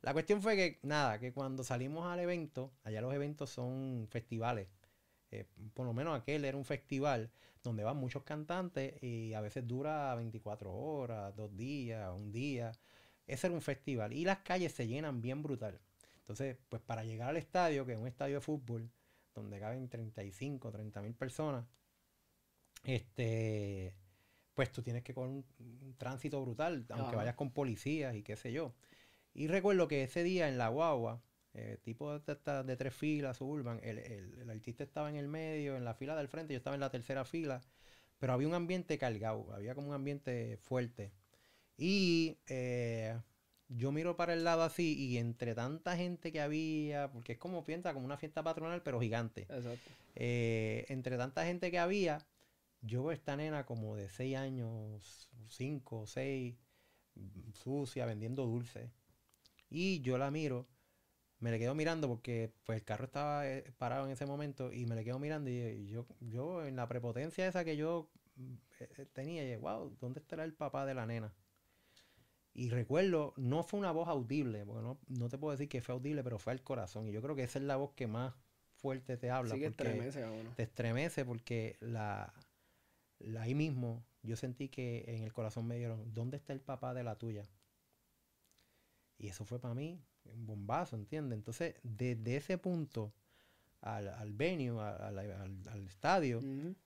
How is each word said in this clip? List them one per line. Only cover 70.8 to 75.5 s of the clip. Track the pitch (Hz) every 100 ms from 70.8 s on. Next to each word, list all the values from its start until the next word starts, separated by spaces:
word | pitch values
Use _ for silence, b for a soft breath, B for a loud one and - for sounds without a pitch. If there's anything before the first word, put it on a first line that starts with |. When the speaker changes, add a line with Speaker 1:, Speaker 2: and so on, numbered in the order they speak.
| 139
Speaker 1:
de | 131
la | 113
nena?". | 117 107 - _ _ b b b b b b b b _
Y | - 120
recuerdo, | 120 107 147 190 165 147 -
no | 123 147
fue | 170 208
una | 196
voz | 160 165
audible, | 147 117 143 127 107 104
porque | 110
no, | 117 139 -
no | 127 120
te | 135
puedo | 151